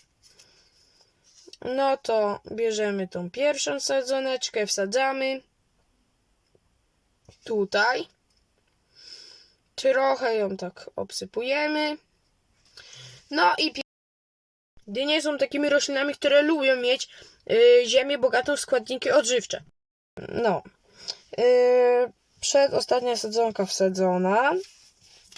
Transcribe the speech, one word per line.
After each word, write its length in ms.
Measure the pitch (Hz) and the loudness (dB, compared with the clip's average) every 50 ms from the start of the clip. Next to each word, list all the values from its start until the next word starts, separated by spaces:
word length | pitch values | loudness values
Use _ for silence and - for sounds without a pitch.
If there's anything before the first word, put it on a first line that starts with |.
| _ _ _ _ _ - _ _ - _ _ _ _ _ _ _ _ _ _ _ _ _ _ _ _ _ _ - - - - - - | _ _ _ _ _ -20 _ _ -20 _ _ _ _ _ _ _ _ _ _ _ _ _ _ _ _ _ _ -20 -20 -20 -20 -12 -10
No 320 | 247 254 269 277 269 269 | -6 -4 0 0 0 0
to 440 | - - - 226 220 208 202 202 - - - | -2 -2 -2 0 0 0 0 -2 -6 -10 -12
bierzemy 560 | 214 220 226 226 214 214 214 208 202 196 185 180 | -6 -4 -4 -2 -2 -2 -2 -2 -2 -4 -6 -6
tą 220 | - 180 175 175 | -8 -10 -10 -8
pierwszą 500 | - 247 285 294 285 277 - 294 285 277 | -6 -2 -2 0 0 -2 -4 -4 -4 -4
sadzoneczkę, 880 | - - 269 269 247 247 269 269 269 262 262 247 - - - 220 208 | -4 -2 -2 -2 -2 -2 -4 -2 -2 -4 -4 -4 -6 -6 -4 -4 -4
wsadzamy. 760 | 196 - 202 196 196 214 262 269 269 269 269 262 269 269 262 _ _ _ _ _ _ _ _ _ _ _ _ _ _ _ _ _ _ _ _ _ _ _ _ _ _ _ _ _ _ _ _ _ _ _ _ _ - - _ - | -2 -2 -4 -4 -2 0 0 0 0 -2 -2 -4 -4 -4 -6 _ _ _ _ _ _ _ _ _ _ _ _ _ _ _ _ _ _ _ _ _ _ _ _ _ _ _ _ _ _ _ _ _ _ _ _ _ -20 -20 _ -10
Tutaj. 640 | - 226 208 196 190 - 202 214 240 262 - 339 - _ _ _ _ _ _ _ _ _ _ _ _ _ _ _ _ _ - - - - - - - - - _ _ _ _ _ _ - | -4 -2 -2 -2 0 0 2 2 2 0 -2 -4 -10 _ _ _ _ _ _ _ _ _ _ _ _ _ _ _ _ _ -20 -20 -20 -20 -20 -20 -20 -20 -20 _ _ _ _ _ _ -12
Trochę 600 | - - 269 254 262 269 269 269 254 262 233 226 | -2 0 2 2 4 2 2 0 0 0 -2 0
ją 200 | 220 202 196 190 | 0 -2 -2 -4
tak 340 | 190 180 180 - - - - - | -8 -10 -12 -12 -14 -20 -14 -10
obsypujemy. 1000 | 196 196 - - - 190 196 - 214 240 262 277 294 302 302 302 302 302 302 302 - _ _ _ _ _ _ _ _ _ _ _ _ _ _ _ - - - - - - - - - _ - | -10 -10 -8 -10 -12 -12 -8 -8 -6 -4 -2 -2 0 0 -2 0 -2 -2 -2 -4 -8 _ _ _ _ _ _ _ _ _ _ _ _ _ _ _ -20 -20 -20 -20 -20 -20 -20 -20 -20 _ -6
No 240 | 285 311 359 440 - - | 0 2 4 4 4 2
i 140 | 311 294 | -2 -4
pi-, 100 | - 262 - _ _ _ _ _ _ _ _ _ _ _ _ _ _ _ _ _ _ - - | -4 -8 -12 _ _ _ _ _ _ _ _ _ _ _ _ _ _ _ _ _ _ -20 -16
dynie 360 | 208 202 247 277 294 302 320 | -10 -6 -4 0 0 0 0
są 160 | 285 302 294 269 | 0 -2 0 0
takimi 300 | - - - 285 294 285 | -2 -2 0 -2 0 2
roślinami, 460 | 285 285 - - 277 269 285 285 277 | 2 2 2 0 -2 -2 -2 -2 -4
które 280 | - - 285 277 285 | -2 0 4 4 4
lubią 340 | 294 302 330 294 269 269 262 | 4 4 0 2 2 2 2
mieć, 320 | 247 247 247 262 - - - - - - - - _ _ - | 2 0 -2 -2 -2 -4 -12 -14 -20 -20 -20 -20 _ _ 0
y, 320 | - 226 240 240 240 247 247 | 4 4 4 6 6 4 4
ziemię 320 | 220 247 262 262 277 285 247 | 4 0 0 0 0 -2 0
bogatą 380 | 247 247 - 247 247 294 285 | 0 0 0 0 0 0 -4
w 40 | - | -4
składniki 500 | - - 262 240 220 - 262 240 - 285 | -2 -2 -2 -2 -2 -4 -8 -4 -2 2
odżywcze. 520 | 247 294 226 226 254 226 - - - - - - _ _ _ _ _ _ _ _ - - - - | 2 2 2 2 0 -2 -2 -4 -10 -10 -10 -16 _ _ _ _ _ _ _ _ -16 -14 -12 -8
No. 340 | - - 233 214 175 143 - - _ _ _ _ _ - - - - - _ - - - | -4 -2 0 0 0 0 -4 -10 _ _ _ _ _ -20 -14 -14 -14 -14 _ -12 -4 2
Y, 760 | 233 247 247 247 247 247 247 247 247 247 247 247 247 233 - _ _ _ _ - | 4 4 6 6 6 6 4 4 4 4 4 2 0 -2 -6 _ _ _ _ -8
przedostatnia 760 | - - - 277 277 269 - - - - 247 247 240 247 233 | -4 2 4 4 4 4 2 -2 0 0 0 0 0 -2 -2
sadzonka 500 | 208 - 214 214 233 226 226 208 - 190 | -2 -4 -4 0 0 0 0 0 -2 -4
wsadzona. 840 | 190 - - 196 190 185 185 190 185 180 180 185 185 202 233 262 285 349 370 392 - - - - - _ _ _ - - - _ - - | -4 0 0 0 0 2 2 0 2 2 2 2 2 2 2 2 2 0 -2 -6 -8 -20 -20 -20 -20 _ _ _ -20 -20 -20 _ -20 -20